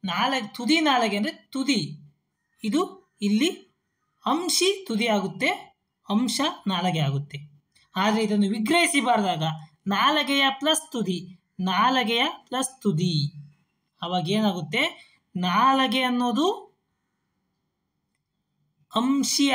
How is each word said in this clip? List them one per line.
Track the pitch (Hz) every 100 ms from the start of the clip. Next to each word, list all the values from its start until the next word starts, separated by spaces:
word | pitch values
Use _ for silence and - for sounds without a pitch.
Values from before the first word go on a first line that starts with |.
ನಾಲ-, | 190 175 247 269 208 -
ತುದಿ | 240 320 311
ನಾಲಗೆ | 254 226 202
ಅಂದ್ರೆ | 233 330 _
ತುದಿ, | 269 262 254 147 - - _ _ _ _ _
ಇದು | 220 247 370 - _ _ 202
ಇಲ್ಲಿ | 214 302 381 - _ _ _ _ _ -
ಅಂಶಿ | 294 359 - 359 403 -
ತುದಿ | 220 233 208
ಆಗುತ್ತೆ, | 190 - 262 403 - _ _ _ _
ಅಂಶ | 202 254 - 285 - -
ನಾಲಗೆ | 185 180 160 143
ಆಗುತ್ತೆ. | 139 - 143 - _ _ _ _ -
ಆದ್ರೆ | 196 214 220
ಇದನ್ನು | 208 202 214
ವಿಗ್ರಹಿಸಿ | 220 339 330 285 247
ಬಾರ್ದಾಗ | 233 196 165 160 156 - _ -
ನಾಲಗೆಯ | 196 247 302 285 277 277 269
ಪ್ಲಸ್ | 285 311 -
ತುದಿ, | 247 196 180 - - _ _ 185
ನಾಲಗೆಯ | 190 233 262 220 233 277 - _
ಪ್ಲಸ್ | 247 269 -
ತುದಿ, | 214 156 180 160 143 - - _ _ _ _ _
ಅವಾಗ | 170 180 160 208
ಏನಾಗುತ್ತೆ? | 214 180 151 214 311 - - _ _ -
ನಾಲಗೆ | 180 185 254 269 262 247 254
ಅನ್ನೋದು | 247 247 240 330 440 - _ _ _ _ _ _ _ _ _ _ _ _ _ _ _ _ _ _ _ _ _ _
ಅಂಶಿ | - 247 277 254 - 277